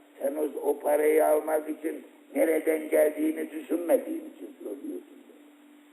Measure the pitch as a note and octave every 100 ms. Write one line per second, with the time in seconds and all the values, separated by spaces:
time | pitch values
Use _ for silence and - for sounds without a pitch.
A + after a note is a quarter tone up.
0 | - - C#4 C#4 - - - - D3 D3+
1 | D3+ D#3 D3+ D#3 D3+ D#3 D3+ D3+ D#3+ -
2 | - - - C#3 E3 D#3 D#3 D#3 - D#3+
3 | D3+ D3+ D#3 D#3 D#3 D#3 - D#3+ E3+ C#3+
4 | - D#3+ - - - - - - - F4+
5 | - - - - - _ - - _